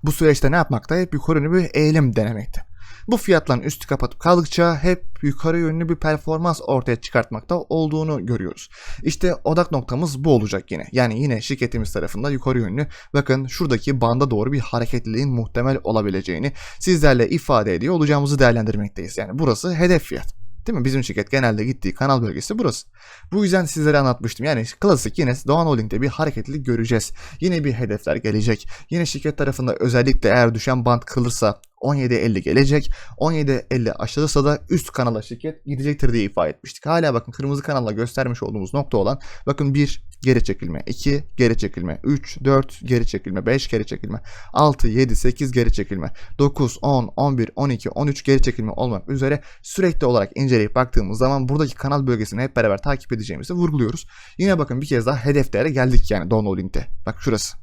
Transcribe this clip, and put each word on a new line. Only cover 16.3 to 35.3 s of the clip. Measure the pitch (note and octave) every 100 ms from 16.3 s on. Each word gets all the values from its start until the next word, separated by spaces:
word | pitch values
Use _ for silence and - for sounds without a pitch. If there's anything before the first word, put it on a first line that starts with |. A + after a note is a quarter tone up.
| E2 C#3 - - -
sizlerle | - F3 D3 B2+ A#2
ifade | D#3+ - B2 G#2+
ediyor | F2 B2+
olacağımızı | F3 D3 D3 C#3+ C#3+
değerlendirmekteyiz. | B2+ A#2 A2 G#2 G2+ - F#2 -
Yani | G#2 B2
burası | D3+ A2 F3+
hedef | E3 F3+ E3+
fiyat. | - - - - - - -
Değil | G3+
mi? |
Bizim | C3 C3+
şirket | B2 G#2 G2+
genelde | C#3 B2 G#2+
gittiği | A2+ B2+ D3
kanal | - C3+ C3+
bölgesi | A2+ D2+ - G#3+
burası. | F#3 - - - - - -
Bu | F#3+
yüzden | G3+ F#3
sizlere | E3 D#3+ D3+ D3
anlatmıştım. | C3+ B2 A#2 - C#3
Yani | C3 A#2 -
klasik | G3+ D#3 - -
yine | C3+ B2 C3
Doğan | D#3 E3
Holding'de | B2+ A2 A2+
bir | C3+
hareketlilik | A#2+ D#3 - G#2+ D3 B2+
göreceğiz. | A#2 A2+ A#2 - - - -
Yine | F3 E3+
bir | C#3+
hedefler | A#2 A#2 G2+ - A2
gelecek. | A2 G#2+ A2 G#2+ - - -
Yine | E3+ E3
şirket | C#3+ D3+ D3
tarafında | C#3 C3 B2+
özellikle | - B2 B2 B2+ C3 A2
eğer | B2 A#2
düşen | A2+ C3+ B2+
band | A#2+ A#2+
kırılırsa | - - A#2+ - G#2+ - _ _
on | C3+
yedi | C#3+ B2+
elli | A#2+ A2+ G2
gelecek. | - G#2 C#3 D3 - - - -
On | D3
yedi | D#3+ C#3+ C3 -
elli | B2+ A2
aşılırsa | - A#2 - D3+ D3
da | C#3+ D3 -
üst | E3 -
kanala | - A#2+ A2+
şirket | -